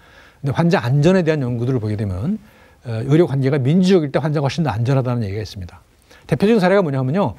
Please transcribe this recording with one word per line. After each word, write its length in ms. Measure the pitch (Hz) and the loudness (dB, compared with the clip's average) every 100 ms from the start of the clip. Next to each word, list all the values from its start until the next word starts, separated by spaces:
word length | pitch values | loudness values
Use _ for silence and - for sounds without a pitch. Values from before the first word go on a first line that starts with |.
| - - - _ | -20 -20 -20 _
근데 140 | 143 | -4
환자 260 | 131 170 185 | 0 2 2
안전에 440 | 123 143 156 190 | 0 2 4 4
대한 180 | 160 156 | 2 0
연구들을 380 | 123 120 120 131 | -2 -4 -2 -2
보게 160 | 107 107 | -2 -4
되면, 420 | 104 90 135 214 - - - _ 120 | -4 -4 -4 -6 -8 -20 -20 _ -10
어, 160 | 113 131 | -8 0
의료 200 | 156 170 | 2 2
관계가 300 | 139 131 147 | 0 0 0
민주적일 520 | 127 175 185 190 147 | 0 2 4 2 2
때 80 | 156 | -2
환자가 240 | 151 151 139 | -2 -2 -2
훨씬 180 | - | -2
더 60 | 151 | -2
안전하다는 540 | 107 120 135 127 123 | -2 0 0 0 -2
얘기가 180 | 104 101 | -4 -6
있습니다. 400 | - 98 87 - _ _ _ - - | -10 -12 -14 -16 _ _ _ -20 -6
대표적인 320 | 160 202 226 | 0 2 4
사례가 220 | 180 202 | 4 4
뭐냐면요. 500 | 165 135 127 175 180 | 2 0 -2 0 -2